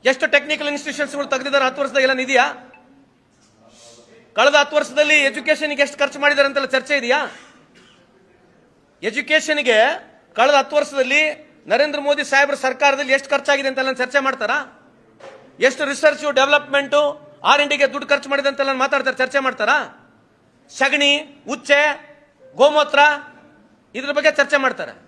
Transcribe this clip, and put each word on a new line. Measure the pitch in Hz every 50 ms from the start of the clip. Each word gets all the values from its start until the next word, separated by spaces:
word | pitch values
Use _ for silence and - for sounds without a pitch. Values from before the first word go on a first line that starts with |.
| _
ಎಷ್ಟು | 247 262 262 320 311
ಟೆಕ್ನಿಕಲ್ | 302 285 - 294 302 - 302 294
ಇನ್‌ಸ್ಟಿಟ್ಯೂಷನ್ಸ್‌ಗಳು | 285 285 294 302 262 285 294 - - 285 277
ತೆಗ್ದಿದ್ದಾರೆ | - 269 262 262 277 262 277 262
ಹತ್ತು | 262 262 285
ವರ್ಷದಾಗ, | 277 254 233 269
ಎಲ್ಲ | 262 262 262 254
ಇದೆಯಾ? | 262 254 277 247 269 294 - - - - - _ _ _ _ _ _ _ _ _ _ _ _ _ _ _ _ _ _ _ _ _ - - - - - _ - - _ _ _
ಕಳೆದ | 202 247 285 285
ಹತ್ತು | 294 285 294 311
ವರ್ಷದಲ್ಲಿ | 294 285 - 254 294 302 294 302 302
ಎಜುಕೇಷನ್‌ಗೆ | 285 277 - 285 233 311 302 302 311 294 294 277
ಎಷ್ಟು | 285 285 285 -
ಖರ್ಚು | 277 269 277 285
ಮಾಡಿದ್ದಾರೆ | 285 285 294 277 285 277
ಅಂತೆಲ್ಲ | 269 277 269
ಚರ್ಚೆ | 262 269 262 254 - 294
ಇದೆಯಾ? | 277 240 240 254 262 269 208 - - - - _ _ _ _ _ _ _ _ _ _ _ _ _ _ _ _ _ _ _ _ _ _ _ _ _ _ _ _ _ _
ಎಜುಕೇಷನ್‌ಗೆ | - 220 214 269 - - 302 311 - - 302 294 254 247 226 214 226 277 330 - - - _ _ _ _ _
ಕಳೆದ | - 240 277 294
ಹತ್ತು | 277 269 277 294
ವರ್ಷದಲ್ಲಿ | 294 294 294 277 277 262 254 269 302 311 311 302 - - _ _ _ _
ನರೇಂದ್ರ | 151 196 254 294 302 277 190
ಮೋದಿ | 185 190 294 - -
ಸಾಹೇಬ್ರ | - 269 277 285 277 285
ಸರ್ಕಾರದಲ್ಲಿ | 269 - 262 247 254 294 285 269 269 285 254
ಎಷ್ಟು | 269 269 269 -
ಖರ್ಚಾಗಿದೆ | 285 262 269 - 285 269 277 262
ಅಂತೆಲ್ಲ | 262 262 262 262
ಚರ್ಚೆ | 262 247 254 247 262 285
ಮಾಡ್ತಾರಾ? | 269 269 262 254 220 208 254 294 269 - - - _ _ _ _ _ _ _ _ - - - - - - _ -
ಎಷ್ಟು | 196 262 247 - 302
ರಿಸರ್ಚ್, | 277 277 - 320 302 294 294 294 294
ಡೆವಲಪ್ಮೆಂಟ್, | 277 262 269 277 294 285 285 269 269 277 277 269 285 294 294 285 - - - - - _ -
ಆರ್ | 190 262 294
ಎನ್ | 294 285
ಡಿಗೆ | 294 277 285 269
ದುಡ್ಡು | 269 285 294 -
ಖರ್ಚು | 285 285 285 269
ಮಾಡಿದೆ | 277 277 269 277
ಅಂತೆಲ್ಲ | 269 277 269 269
ಮಾತಾಡ್ತಾರೆ, | 269 254 262 269 285 277 262 262 247
ಚರ್ಚೆ | - 262 254 - 277
ಮಾಡ್ತಾರಾ? | 262 262 220 - 214 214 277 294 240 - - - _ _ _ _ _ _ _ _ _ _ _ _ _ _ - -
ಸಗಣಿ, | 262 277 269 285 285 285 285 294 311 294 - _ _ -
ಉಚ್ಚೆ, | 277 - - - 285 285 294 302 277 - - - - _ _ _ _ _ - - -
ಗೋಮೂತ್ರ | 147 262 294 294 302 294 294 294 285 294 302 294 285 - - - - _ - _ _ _ _ _ _ _ _ -
ಇದ್ರ | 226 262 277
ಬಗ್ಗೆ | 285 294 277 311
ಚರ್ಚೆ | 294 285 277 - 294
ಮಾಡ್ತಾರೆ. | 285 269 254 - - 165 127 104 - _